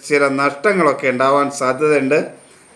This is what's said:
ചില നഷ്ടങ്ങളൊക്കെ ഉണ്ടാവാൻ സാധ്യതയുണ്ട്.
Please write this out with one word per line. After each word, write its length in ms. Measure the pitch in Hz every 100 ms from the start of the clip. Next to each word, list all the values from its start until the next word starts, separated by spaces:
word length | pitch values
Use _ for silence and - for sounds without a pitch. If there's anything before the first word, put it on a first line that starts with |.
| -
ചില 200 | 147 143
നഷ്ടങ്ങളൊക്കെ 800 | 135 139 139 214 190 151 127 135
ഉണ്ടാവാൻ 420 | 123 135 139 139
സാധ്യതയുണ്ട്. 800 | - 127 127 151 147 135 151 - - - - _